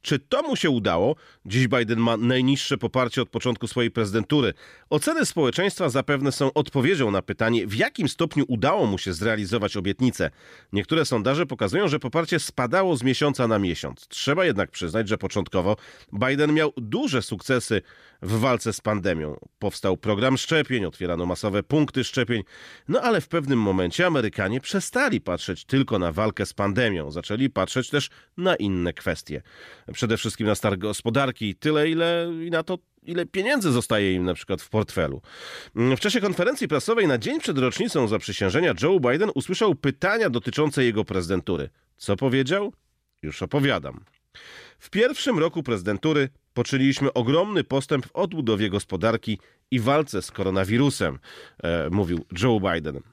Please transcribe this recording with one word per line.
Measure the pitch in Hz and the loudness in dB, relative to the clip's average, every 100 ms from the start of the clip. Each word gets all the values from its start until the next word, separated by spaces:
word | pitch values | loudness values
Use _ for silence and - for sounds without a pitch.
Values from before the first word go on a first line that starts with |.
Czy | - 143 | 0 -2
to | _ 262 | _ -2
mu | 311 262 | 0 0
się | 165 | 2
udało? | 139 104 85 107 156 - _ - | 2 2 2 2 0 -8 _ -2
Dziś | 110 127 | 0 2
Biden | 127 113 117 | 2 2 2
ma | 117 113 | 2 2
najniższe | 120 127 127 139 - 135 | 2 4 4 2 0 -2
poparcie | - 131 123 - | 0 0 0 0
od | 120 | -2
początku | 117 127 117 117 | -2 -2 -2 -4
swojej | - 117 | 0 0
prezydentury. | 120 107 110 107 151 113 - - - _ | 0 0 0 2 2 2 -2 -16 -20 _
Oceny | 147 - 330 262 | 0 0 0 0
społeczeństwa | - 135 139 190 - 170 | 2 0 2 -2 0 0
zapewne | 123 127 143 139 | 0 0 0 0
są | - 135 | 0 0
odpowiedzią | 151 - 139 131 185 117 | 0 0 0 2 2 2
na | 98 | 0
pytanie, | - 101 113 117 98 | -2 -2 2 2 0
w | 107 | -2
jakim | 226 - 135 | -2 0 -4
stopniu | - 170 151 135 | 0 -2 0 0
udało | 120 135 196 139 | 0 2 2 2
mu | 95 | 0
się | - | -4
zrealizować | 82 107 107 95 110 98 104 | -2 0 0 0 -2 -2 -2
obietnice. | 92 95 127 - 82 - - - _ | -4 0 0 0 -4 -4 -20 -20 _
Niektóre | 101 98 160 165 | -4 0 0 2
sondaże | 120 104 143 160 | 0 0 0 -2
pokazują, | 127 101 143 196 | -2 -2 2 0
że | 151 | 0
poparcie | 131 160 165 165 | -2 -2 0 -2
spadało | - - 123 180 190 147 | -2 -4 0 2 2 2
z | |
miesiąca | 127 123 147 135 117 | 0 2 0 2 2
na | 107 | 2
miesiąc. | 95 82 71 60 - | 2 -2 -6 -12 -16
Trzeba | - - 156 180 | -6 -2 2 2
jednak | 101 90 | 2 -2
przyznać, | - 87 104 104 | -4 -4 -2 0
że | 107 | -2
początkowo | 95 104 85 95 90 107 - - - | -2 -4 -2 0 0 -2 -4 -20 -12
Biden | 101 127 139 151 | -2 0 2 4
miał | 156 151 135 | 4 2 -2
duże | 110 170 277 135 | -6 -4 0 -2
sukcesy | - 98 - 127 - 107 - - - _ | -2 -8 0 0 2 -2 -2 -20 -20 _
w | 90 110 | -2 0
walce | 131 120 117 | 2 0 -2
z | 101 | -4
pandemią. | - 107 92 80 76 71 - _ | -2 0 0 -2 -4 -10 -16 _
Powstał | 101 - 98 92 | -6 -2 -2 0
program | 104 101 127 131 | 0 0 2 0
szczepień, | - 160 135 127 90 | 0 0 0 -2 -2
otwierano | - 87 85 87 | -4 -4 -2 -2
masowe | 87 107 101 | -2 -2 -2
punkty | - 151 147 - | 0 0 2 0
szczepień. | 120 - 113 117 95 - - - - | -2 -2 0 -2 -4 -16 -20 -18 -2
No | 220 | 0
ale | 247 208 | 2 0
w | - | 0
pewnym | 170 139 127 | -4 0 2
momencie | 104 95 87 - 180 | 2 2 0 0 2
Amerykanie | 151 110 - 95 123 | 2 0 -2 -2 -2
przestali | - 196 - 247 269 135 | -2 -4 -2 -2 0 -2
patrzeć | - 87 - 87 - | -2 -6 -6 -8 -2
tylko | 135 135 104 | 0 0 0
na | 87 | 0
walkę | 80 110 - 98 | 0 -2 -2 -6
z | |
pandemią. | - 101 101 117 90 73 | -2 -2 0 0 -2 -6
Zaczęli | 78 - 110 135 | -8 -6 -2 0
patrzeć | - 95 131 123 | 0 -2 -2 -2
też | 143 135 - _ - | -4 -4 -10 _ -4
na | 185 170 | -2 0
inne | 101 92 87 | 0 0 -2
kwestie. | - - 82 - 71 - - - - - | -2 -4 -6 -6 -12 -12 -20 -20 -20 -16
Przede | - 113 113 | -6 -2 0
wszystkim | 113 - 107 | -2 -2 0
na | 101 | 0
stan | 107 98 | 0 -2
gospodarki. | 104 104 117 113 139 117 107 92 | -4 -4 -2 0 0 -2 -6 -4
Tyle, | 151 156 151 | 0 2 2
ile, | 160 170 170 170 165 165 | 0 0 0 -2 -6 -4
i | |
na | 165 | -4
to, | 160 180 _ _ | -2 -8 _ _
ile | - 175 170 | -8 -6 -4
pieniędzy | 185 208 285 185 | -2 0 2 2
zostaje | 123 - 110 98 | 2 2 2 2
im | 92 90 | 2 0
na | |
przykład | 85 - 92 | -2 -4 -6
w | - | -2
portfelu. | 110 104 - 76 67 - - - - - - | -2 -2 -2 -2 -4 -14 -20 -16 -16 -12 -2
W | 123 131 | 0 2
czasie | 208 240 | 0 0
konferencji | 196 175 185 294 202 | 0 0 0 0 -2
prasowej | 143 - 226 180 | -2 0 2 2
na | 123 | 2
dzień | 117 302 | 0 -4
przed | - 143 | -2 0
rocznicą | 127 - 226 165 113 | 0 0 -2 0 2
zaprzysiężenia | 104 - 101 98 113 175 107 | 0 -2 -2 0 2 2 2
Joe | 143 190 | 2 4
Biden | 123 139 214 139 | 4 2 0 -2
usłyszał | - 185 214 147 | -4 0 2 2
pytania | 139 135 180 226 214 | -2 0 0 2 0
dotyczące | 117 123 143 151 143 | 0 -2 0 0 2
jego | 123 107 101 | 2 2 -2
prezydentury. | 95 85 92 - 85 69 _ _ _ | -2 0 -2 0 -4 -4 _ _ _
Co | - 101 | -4 0
powiedział? | 135 131 131 196 208 - _ _ _ _ | 2 2 2 0 -2 -10 _ _ _ _
Już | 76 - | -12 -8
opowiadam. | - 147 139 101 69 62 - _ _ - - - - _ | -2 0 2 0 -4 -14 -20 _ _ -20 -20 -20 -20 _
„W | - | -6
pierwszym | 190 240 294 285 196 | 0 0 2 0 2
roku | 165 170 | 2 0
prezydentury | 131 107 90 101 156 151 135 _ _ | -2 -2 0 0 2 2 0 _ _
poczyniliśmy | - 120 139 135 131 139 | -4 0 4 4 4 0
ogromny | 127 117 151 202 190 | 2 2 2 2 0
postęp | - 135 - 143 - | 0 -2 0 -2 -2
w | - | -2
odbudowie | 185 170 117 107 104 | -2 0 0 2 2
gospodarki | 98 - 92 107 113 - 104 _ _ _ | 0 -4 -2 0 0 -2 -6 _ _ _
i | 127 | -2
walce | 113 147 156 101 | 2 2 0 -4
z | - | -6
koronawirusem”, | - 95 95 95 117 139 - 87 67 - - - _ | -4 0 0 2 4 2 2 -2 -4 -16 -20 -20 _
e, | 85 85 76 | -2 -2 0
mówił | 95 87 87 - 85 | 0 0 -2 -6 -2
Joe | 123 110 | 2 2
Biden. | 95 85 76 67 - | 2 -2 -4 -10 -14